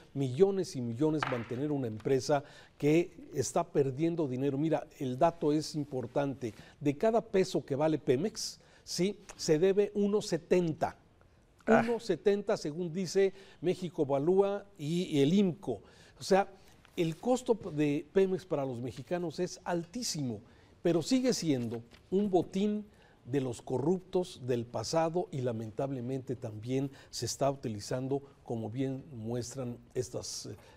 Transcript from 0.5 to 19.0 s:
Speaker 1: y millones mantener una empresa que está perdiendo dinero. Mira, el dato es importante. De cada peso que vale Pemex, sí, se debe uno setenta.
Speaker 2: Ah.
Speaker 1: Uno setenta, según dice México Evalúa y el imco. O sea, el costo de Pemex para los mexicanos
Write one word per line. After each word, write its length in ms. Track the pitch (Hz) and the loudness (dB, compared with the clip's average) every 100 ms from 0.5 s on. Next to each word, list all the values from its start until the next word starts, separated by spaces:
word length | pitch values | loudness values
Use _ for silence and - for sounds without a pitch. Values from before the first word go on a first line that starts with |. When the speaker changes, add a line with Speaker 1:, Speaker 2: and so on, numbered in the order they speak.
| 190 - 135 | 4 -4 -4
Speaker 1:
y 60 | |
millones 420 | 120 117 156 156 131 | -4 0 0 0 -2
mantener 400 | 123 107 120 151 | -4 -4 -4 -2
una 160 | 143 120 | -2 -2
empresa 560 | 107 135 135 135 143 - - - - | -4 2 2 4 0 0 -14 -20 -2
que 500 | 147 160 175 - - | 2 4 2 -6 -8
está 300 | 147 - 139 | -4 -2 -2
perdiendo 640 | 139 160 135 131 165 170 143 | 0 0 0 0 0 0 -2
dinero. 300 | 127 139 135 | -2 0 0
Mira, 300 | 156 143 - - | 2 0 -2 -8
el 180 | 131 127 | -6 2
dato 340 | 170 165 151 | 2 4 0
es 240 | 156 147 151 | 0 -2 -6
importante. 800 | 139 127 117 147 139 123 113 - - - | -6 -6 -4 -2 -2 -4 -8 -10 -18 -4
De 180 | 143 139 | -2 0
cada 240 | 220 226 | 2 2
peso 440 | - 190 180 165 - | 2 0 2 -2 -2
que 100 | 135 | 0
vale 220 | 156 156 | 2 2
Pemex, 640 | - 127 214 - - - - - | 2 2 0 -4 -10 -12 -20 -20
sí, 360 | - - 196 202 - - | -8 -2 -2 -4 -14 -4
se 240 | - 156 | 2 4
debe 320 | 190 190 202 208 | 4 4 2 0
uno 260 | 202 208 | 0 0
setenta. 720 | 202 165 - 180 170 - 85 - _ _ _ _ _ _ - | 0 -4 2 2 2 0 -4 -6 _ _ _ _ _ _ 4
Speaker 2:
Ah. 160 | 226 | 4
Speaker 1:
Uno 160 | 233 226 | 4 0
setenta, 560 | - 160 208 202 202 202 | -2 0 2 2 0 -2
según 380 | 156 156 175 | -2 -6 -4
dice 400 | 165 175 196 196 - - - | -4 -2 2 2 0 -16 -4
México 420 | 165 - 175 - | -2 -2 -4 -2
Evalúa 640 | 135 139 156 190 196 202 - - | 0 2 4 4 4 -2 -8 -8
y 420 | 147 175 180 147 | -2 -2 2 4
el 120 | 139 | 6
imco. 480 | 202 196 135 - 110 - - - - | 6 4 2 -6 -6 -10 -20 -20 -12
O 40 | |
sea, 240 | - 190 196 - - - - - | 2 2 2 -6 -20 -20 -10 -2
el 220 | 165 156 | -2 -2
costo 360 | 240 247 247 226 185 | 0 0 2 0 -2
de 340 | 151 151 143 - | 0 0 0 0
Pemex 320 | 196 190 185 - | 2 2 0 -4
para 200 | 143 135 | -4 -2
los 140 | 120 | -6
mexicanos 600 | 123 139 | -8 -10